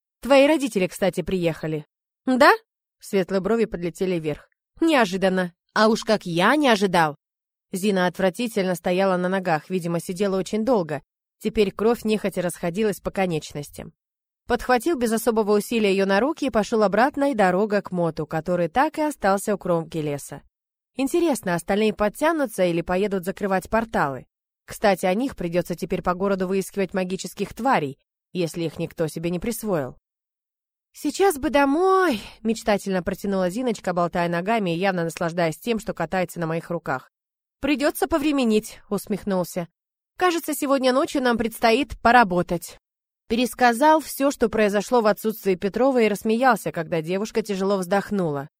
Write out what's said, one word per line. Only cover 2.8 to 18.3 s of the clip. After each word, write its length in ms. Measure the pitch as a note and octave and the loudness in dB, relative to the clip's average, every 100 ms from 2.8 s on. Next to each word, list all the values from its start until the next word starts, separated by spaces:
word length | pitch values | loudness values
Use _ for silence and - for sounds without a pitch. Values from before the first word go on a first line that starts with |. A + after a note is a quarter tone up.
| _ _ | _ _
Светлые 400 | - G3 F3 F#3+ | -2 -2 0 -2
брови 260 | F#3 A#3 G#3 | 0 0 0
подлетели 540 | E3+ F3 - F#3+ E3+ | -2 -8 -4 -2 -2
вверх. 300 | D#3 C#3+ _ _ _ - | -4 -8 _ _ _ 0
«Неожиданно. 720 | E4 C#4+ G3 F#3+ F#3+ F#3 F3+ _ _ | 2 4 2 2 0 0 -4 _ _
А 140 | F#3+ A3 | 2 4
уж 160 | A3 | 2
как 220 | - G#3 F3+ | 0 -2 0
я 280 | E3 G3+ D4+ | 2 2 4
не 100 | C#4 | 4
ожидал!» 480 | G#3 G3 F3 D#3 C#3+ _ _ _ _ - | 4 2 2 2 -2 _ _ _ _ -12
Зина 360 | F#3 G#3 F#3+ F3+ | -4 0 2 0
отвратительно 680 | - F#3+ E3+ B3 G#3 F#3 F3 | 2 -2 0 -4 -2 -2 -2
стояла 400 | F#3 F3+ G3 F3+ | -2 0 2 0
на 140 | F3+ | 0
ногах, 400 | F#3+ F#3 D#3 - | -2 0 -2 -2
видимо, 320 | F#3 E3+ E3+ | -6 -2 -4
сидела 360 | - F3+ G3+ F#3+ | -4 -4 -2 -2
очень 280 | F#3+ G#3+ A3 | -2 -2 2
долго. 360 | A3 D#3 C3+ _ _ _ _ | 0 0 -6 _ _ _ _
Теперь 320 | G#3 A3 G3 | -4 0 0
кровь 320 | - G#3+ A#3 | 2 0 0
нехотя 380 | G#3+ G#3+ G3 F3+ | 0 -2 -2 -4
расходилась 580 | F3 - F3 F3+ G#3+ F3+ | -4 -4 -6 -2 -2 -2
по 120 | F#3 | -6
конечностям. 800 | - F#3 D#3 - D3 C#3+ - - _ _ _ _ _ - | -2 -2 -2 -6 -12 -12 -14 -18 _ _ _ _ _ -4
Подхватил 500 | A#3+ - B3 E4+ C#4+ | -2 2 2 2 0
без 160 | A#3 | 0
особого 440 | A3 B3 A3 G#3 G#3 | 0 0 0 2 2
усилия 340 | - A#3 G3+ | 2 0 2
ее 140 | F#3+ G3 | 2 2
на 140 | G3 | 2
руки 260 | C4+ E4 C4+ | 0 -2 -2
и 40 | |
пошел 340 | A3+ G3 A3 | 0 0 2
обратно, 480 | G3+ G3+ C4+ C#4+ C#4+ | 2 4 2 2 0
и 40 | A3 | 2
дорога 460 | F#3 F3+ G#3+ G#3 | 2 2 0 0
к 100 | - | -2
Моту, 360 | F3+ E3 D#3+ | -2 -2 -2
который 400 | D3+ | -6